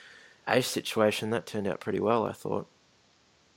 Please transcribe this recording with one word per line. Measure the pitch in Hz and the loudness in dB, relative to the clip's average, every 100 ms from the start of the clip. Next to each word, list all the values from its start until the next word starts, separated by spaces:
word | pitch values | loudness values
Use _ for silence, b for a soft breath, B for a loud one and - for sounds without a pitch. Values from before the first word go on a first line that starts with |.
| b b b b - | b b b b 0
Aish | 123 123 | 2 2
situation. | - - - 107 - 110 | -2 -2 2 4 2 0
That | 117 - | -2 -4
turned | 107 98 | -4 -4
out | - | -4
pretty | - 101 | -2 0
well, | 101 117 | 2 2
I | 104 | 0
thought. | - 107 101 - _ _ _ _ _ _ _ _ | -4 -4 -4 -6 _ _ _ _ _ _ _ _